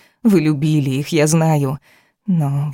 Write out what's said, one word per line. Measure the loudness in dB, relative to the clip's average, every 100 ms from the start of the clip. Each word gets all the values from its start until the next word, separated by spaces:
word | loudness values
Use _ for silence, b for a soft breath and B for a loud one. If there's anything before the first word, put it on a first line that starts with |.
| b b
Вы | 2 2
любили | 2 0 0 0 0
их, | -4 -2
я | 0 2
знаю, | 2 2 0 -2 -6 b b b _ -4
но | -2 0 -2 -4